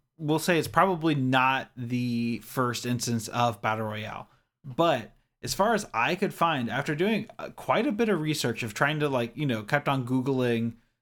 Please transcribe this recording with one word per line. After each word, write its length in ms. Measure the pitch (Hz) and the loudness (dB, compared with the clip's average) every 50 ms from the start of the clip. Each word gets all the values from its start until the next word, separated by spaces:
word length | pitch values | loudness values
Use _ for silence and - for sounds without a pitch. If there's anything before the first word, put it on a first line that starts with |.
| _ _ _ | _ _ _
will 220 | - 160 147 156 151 | -6 -2 0 0 2
say 180 | 151 - 175 | 2 2 2
it's 100 | 160 147 | 2 2
probably 460 | - - 160 180 196 185 160 156 165 151 | 2 4 4 4 4 4 2 2 2 2
not 580 | 139 131 127 131 131 127 131 135 131 - - - | 2 2 2 4 4 4 4 2 0 -4 -8 -10
the 640 | 127 123 117 123 123 123 123 117 117 117 117 120 104 | -10 -6 -4 -2 -2 -2 -2 -2 -2 -2 -2 -4 -4
first 460 | - - - 139 127 123 117 - - | -8 -6 -2 -2 0 0 0 -2 -2
instance 420 | 120 123 120 - 127 120 113 104 | -2 -2 -2 -2 -2 -2 -2 -4
of 340 | - - 120 120 120 110 - | -4 -2 0 0 0 0 0
Battle 240 | - 113 110 110 110 | -2 -2 -2 -2 -4
Royale, 420 | 107 107 107 107 107 107 98 - - _ _ _ _ _ _ - | -6 -6 -8 -8 -10 -10 -12 -14 -16 _ _ _ _ _ _ -16
but 480 | 139 127 - 165 339 285 120 104 - - _ _ _ _ _ - | -8 -2 0 2 2 2 0 -2 -8 -16 _ _ _ _ _ -8
as 100 | - - | -4 0
far 200 | - 190 226 233 | 0 2 2 2
as 120 | 202 208 - - | 0 0 -2 -2
I 220 | 113 120 139 175 | 0 0 0 0
could 180 | 180 208 170 143 | 0 -2 -2 0
find, 360 | - 170 165 160 135 120 110 | 0 0 0 0 0 -2 -2
after 260 | 101 131 - - 151 | -2 -4 -2 -2 0
doing, 320 | 147 180 208 226 202 - - - | 0 0 0 0 0 -2 -6 -12
uh, 120 | - 78 - | -12 -12 -12
quite 360 | - - - - 131 185 233 | -12 -6 0 2 2 2 2
a 40 | 302 | 0
bit 160 | 208 208 233 | 0 0 2
of 140 | 220 196 160 | 2 2 2
research 420 | 156 156 151 151 - 127 113 - 120 | 2 0 0 0 0 -2 -2 -2 -4
of 100 | 110 - | -4 -2
trying 280 | - 147 143 156 151 | 0 0 2 2 2
to, 80 | 151 143 | 0 0
like, 260 | 135 123 117 113 - | 0 0 -2 -2 -4
you 100 | 139 151 | -2 -2
know, 180 | 139 117 110 107 | 0 -2 -2 -2
kept 260 | 104 151 143 - 151 | 0 -2 0 0 0
on 160 | 139 135 123 | 0 0 0
Googling 680 | 120 127 131 123 139 135 127 127 120 117 113 117 117 117 - _ _ _ _ | 0 0 0 0 0 0 2 2 2 2 0 0 -2 -6 -8 _ _ _ _